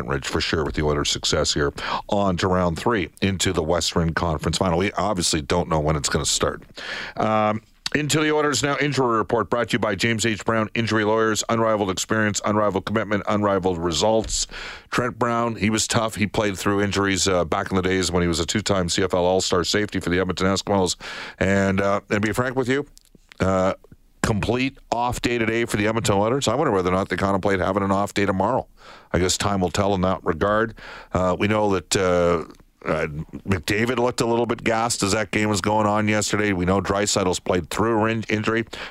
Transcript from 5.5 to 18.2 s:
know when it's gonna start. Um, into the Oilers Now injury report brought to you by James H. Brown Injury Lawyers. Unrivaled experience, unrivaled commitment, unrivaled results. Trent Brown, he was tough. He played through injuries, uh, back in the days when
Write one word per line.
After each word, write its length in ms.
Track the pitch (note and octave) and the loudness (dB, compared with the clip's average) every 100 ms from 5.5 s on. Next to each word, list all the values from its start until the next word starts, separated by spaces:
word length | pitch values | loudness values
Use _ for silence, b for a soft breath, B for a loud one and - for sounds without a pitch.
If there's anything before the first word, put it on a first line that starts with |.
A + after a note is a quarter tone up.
| F2+ E2 | 0 0
know 120 | D#2+ | 0
when 160 | D2+ D#2 | 0 -2
it's 120 | C#2+ | -2
gonna 160 | D2 C#2 | -2 -2
start. 380 | - D2+ - - B B B B - | 0 -2 -4 -12 B B B B -4
Um, 440 | A2 A2 G#2+ G#2+ - _ - C#3+ | 0 2 2 -2 -6 _ -4 -2
into 260 | D3 D#3 | 0 0
the 100 | D3+ | 2
Oilers 300 | D3+ D3 B2+ | 2 0 0
Now 160 | C#3+ C#3 | 0 0
injury 400 | D3 C3 B2+ A2+ | 0 0 2 0
report 320 | G2+ A2+ G2 | 0 0 0
brought 200 | A#2+ A#2 | -2 0
to 40 | |
you 60 | A#2 | 0
by 160 | G#2+ F#2+ | 0 0
James 300 | A#2 A2+ A#2 | 0 0 0
H. 180 | G#2 - | -2 0
Brown 240 | A2+ G#2+ A#2+ | 0 0 -2
Injury 280 | A2+ A2 | 0 0
Lawyers. 400 | G#2 A2 A2 G#2+ - | 2 2 2 0 0
Unrivaled 400 | A2+ A2+ G#2+ G2+ | 0 2 2 0
experience, 500 | F2+ - A2 G#2+ G2+ - | -2 -2 0 0 0 0
unrivaled 400 | G#2+ G#2 F#2+ - | 2 2 0 -2
commitment, 380 | G#2+ G2+ G#2 - | -2 0 -2 0
unrivaled 520 | G#2+ G#2 G2 F2+ E2+ | 0 2 2 0 0
results. 640 | E2+ E2 G#2+ A2+ - - - B B B - | -2 0 2 2 0 -4 -6 B B B -6
Trent 260 | - B2 - | -4 -2 -2
Brown, 380 | A#2+ A#2 A#2 A2 | 0 0 0 0
he 160 | G2+ | 0
was 160 | A2 - | 0 0
tough. 280 | A#2 A2 - | 0 0 -2
He 120 | G#2 | -2
played 300 | - G#2 F#2 | 0 -2 0
through 240 | G#2 G2+ | 0 2
injuries, 460 | G2+ F#2 G2 F#2 G2 | 2 2 2 2 2
uh, 160 | F2+ | 2
back 280 | D#2+ G2 - | 2 -2 0
in 40 | F#2+ | 0
the 60 | |
days 300 | F2+ F#2 E2 | 2 0 0
when 100 | F2 | 0